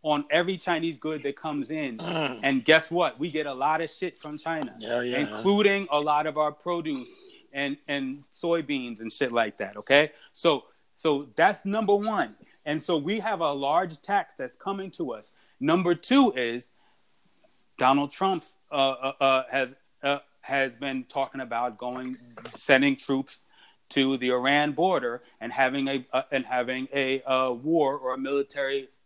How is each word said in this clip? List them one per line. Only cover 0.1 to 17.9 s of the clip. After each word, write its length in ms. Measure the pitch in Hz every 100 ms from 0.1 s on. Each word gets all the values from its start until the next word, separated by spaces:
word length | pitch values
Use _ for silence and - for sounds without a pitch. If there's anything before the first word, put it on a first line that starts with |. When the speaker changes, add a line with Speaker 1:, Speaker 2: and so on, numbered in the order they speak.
| 147 147
Speaker 1:
every 280 | 156 180 185
Chinese 420 | - 170 165 151
good 240 | 156 151
that 120 | 139 143
comes 360 | 156 147 139
in. 260 | 156 139 113
Speaker 2:
Mm. 420 | 170 165 143 117
Speaker 1:
And 200 | 139 135
guess 280 | 120 156 156
what? 280 | 170 160 123
We 120 | 170
get 160 | 151 143
a 60 | 131
lot 260 | 143 160
of 80 | 160
shit 300 | - 180 -
from 180 | 156 151
China, 380 | 165 160 127 -
Speaker 2:
Yeah, 240 | 113 120
yeah, 160 | 123 127
yeah. 200 | 147 107
Speaker 1:
including 500 | 185 202 202 196 180
a 100 | 147
lot 280 | 151 147 156
of 100 | 147
our 140 | 151
produce 580 | 147 175 170 156 135 120 - - - _
and, 260 | 139 139 139 -
and 360 | 143 135 143 - -
soybeans 600 | 170 170 143 139 123 107
and 100 | 113
shit 200 | - 131
like 260 | 120 110 -
that, 180 | 98 104
okay? 340 | - 143 151 - -
So, 320 | - 170 139 - _ _ -
so 340 | 160 139 143 -
that's 300 | 180 202 196
number 300 | 208 202 202
one. 400 | 214 202 117 - - _ 151
And 160 | 156
so 160 | 165 165
we 220 | 147 220
have 220 | 208 190
a 100 | 160
large 500 | 143 139 165 185 160
tax 320 | - 202 170 -
that's 180 | 127 -
coming 360 | 190 196 190
to 220 | - 147
us. 180 | 110 - _ _ -
Number 340 | 139 170 180 170
two 360 | - 269 247 127
is 340 | 120 120 - _ _ _ _ _ _ _ _ _ _ -
Donald 340 | 131